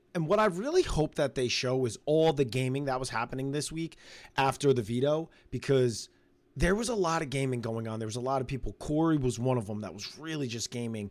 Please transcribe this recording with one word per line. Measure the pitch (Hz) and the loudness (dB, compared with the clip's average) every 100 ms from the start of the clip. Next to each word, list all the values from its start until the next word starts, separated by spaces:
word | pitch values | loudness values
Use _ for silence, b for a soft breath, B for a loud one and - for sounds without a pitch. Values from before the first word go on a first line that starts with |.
| _ | _
and | 175 156 | -4 2
what | 208 | 4
I | 214 | 4
really | 170 254 359 | 2 2 2
hope | - 160 156 - | 4 2 0 0
that | 139 - | 0 0
they | 123 | 0
show | - 127 131 127 | 0 0 0 0
is | - - | -2 0
all | 156 160 | 4 4
the | 143 131 | 4 2
gaming | 127 127 135 143 | 0 0 0 -2
that | 131 | -2
was | 131 | -2
happening | 113 123 131 139 | -4 -4 -4 -4
this | 147 143 | -4 -4
week | 160 165 - B B B - | -6 -8 -10 B B B 0
after | 135 131 143 | 0 4 4
the | 127 | 4
veto, | 101 120 139 151 160 b b | 2 0 2 0 -2 b b
because | 127 - 135 123 107 - b b _ _ - | -6 2 4 4 0 -10 b b _ _ -2
there | 170 202 | 2 2
was | 240 | 0
a | 226 | 0
lot | 175 160 | 0 0
of | 156 | -2
gaming | 135 135 123 | -2 0 -2
going | 117 113 113 | -4 -4 -4
on. | 110 | -6
There | 110 | -6
was | 117 | -4
a | |
lot | 123 135 | -2 -2
of | 127 | -2
people. | 131 - | -4 -6
Corey | - - 151 165 156 | -8 -2 2 4 4
was | 127 120 | 2 0
one | 127 123 | 0 0
of | 101 | -2
them | 104 | -6
that | 104 | -8
was | 87 101 - | -10 -14 -12
really | 156 156 135 | -8 -6 -6
just | 117 - | -6 -6
gaming. | 120 117 110 101 | -6 -6 -6 -8